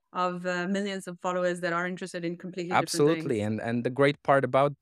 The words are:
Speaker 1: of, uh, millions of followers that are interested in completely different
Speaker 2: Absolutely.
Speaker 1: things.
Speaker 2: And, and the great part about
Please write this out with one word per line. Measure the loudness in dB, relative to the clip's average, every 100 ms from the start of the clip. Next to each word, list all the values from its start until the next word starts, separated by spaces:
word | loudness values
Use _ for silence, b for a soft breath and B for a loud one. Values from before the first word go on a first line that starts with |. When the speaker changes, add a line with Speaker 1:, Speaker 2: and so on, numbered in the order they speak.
| _
Speaker 1:
of, | -2 -2 -2 -4
uh, | -2 -2
millions | -2 -2 -6 -8
of | -6
followers | -2 0 0 0
that | -2
are | -2 -2
interested | -6 -8 -6
in | -6 -6
completely | -8 -6 0
different | 0
Speaker 2:
Absolutely. | 2 2 2 2 0 0
Speaker 1:
things. | 0
Speaker 2:
And, | -2
and | -2 -2
the | 0
great | 2 2 2
part | 4 4 4
about | 2 2 0